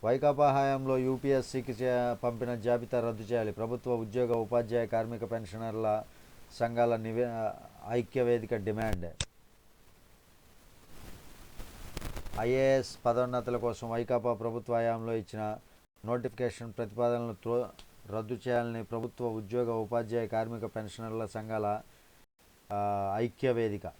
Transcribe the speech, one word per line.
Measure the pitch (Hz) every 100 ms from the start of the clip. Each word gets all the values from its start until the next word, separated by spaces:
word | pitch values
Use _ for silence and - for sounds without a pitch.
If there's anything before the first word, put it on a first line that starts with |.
వైకాపా | 110 131 147 139 147
హయాంలో | 135 139 135 131 131
యూపీఎస్సీకి | 127 131 139 135 120 131 120
చే-, | 113 127 123 123
పంపిన | 117 120 117 120
జాబితా | 120 110 120 113 123
రద్దు | 117 113
చేయాలి. | 107 120 107
ప్రభుత్వ | 101 113 120 127
ఉద్యోగ, | 120 110 113 123
ఉపాధ్యాయ, | 117 107 120 110 120 113
కార్మిక, | 113 113 117 113
పెన్షనర్ల | 113 107 110 113 110 110 107 107 - - - -
సంఘాల | - 117 117 117 113
నివే-, | 113 113 123 117 110 - - - -
ఐక్య | 120 110 135
వేదిక | 120 120 107
డిమాండ్. | 113 101 107 110 95 85 - - - - - - - - - - - - - - - - - - - - - - - - - - - - - - - - -
ఐఏఎస్ | 117 131 135 135 123 -
పదోన్నతుల | 120 117 123 123 117 120
కోసం | 117 107 117
వైకాపా | 117 120 123 117
ప్రభుత్వ | 110 113 117 113 120
హయాంలో | 117 113 113
ఇచ్చిన | 113 104 107 107 107 - - _ _ 107
నోటిఫికేషన్ | 123 123 113 123 - 117 104
ప్రతిపాదనలను | 113 104 120 120 117
త్రో-, | 104 113 120 113 - - - -
రద్దు | 104 110 117 127
చేయాలని | 120 117 113
ప్రభుత్వ | 107 117 117 - 120
ఉద్యోగ, | 110 101 120 120
ఉపాధ్యాయ, | 113 107 117 113 117 113
కార్మిక, | 110 113 117
పెన్షనర్ల | 107 110 107 - 113 110 110
సంఘాల, | 113 110 110 104 107 - - - - - _ _ _ _
ఆ, | 101 101 101 98 101
ఐక్య | 120 - 131
వేదిక | 120 113 104 87